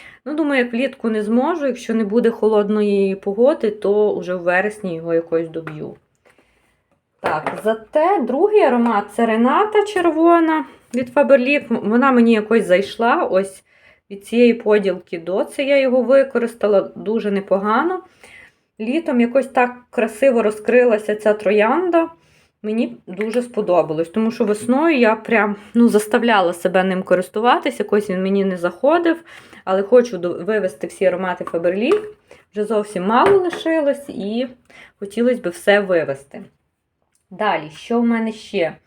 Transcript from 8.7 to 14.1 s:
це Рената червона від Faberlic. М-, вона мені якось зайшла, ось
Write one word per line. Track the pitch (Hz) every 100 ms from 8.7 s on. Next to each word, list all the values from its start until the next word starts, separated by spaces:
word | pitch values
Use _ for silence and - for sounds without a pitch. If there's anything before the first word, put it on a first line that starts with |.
| 240 233 208 202
це | - 233
Рената | 220 247 311 427 427 403
червона | 370 339 311 330 339 320 311 269 - _ 240
від | 247
Faberlic. | - 254 277 247 285 -
М-, | 233
вона | 202 233 262
мені | 247 233
якось | 220 214 226 175
зайшла, | 180 196 - 233 320
ось | 294 185 196 - _ _ _ _ -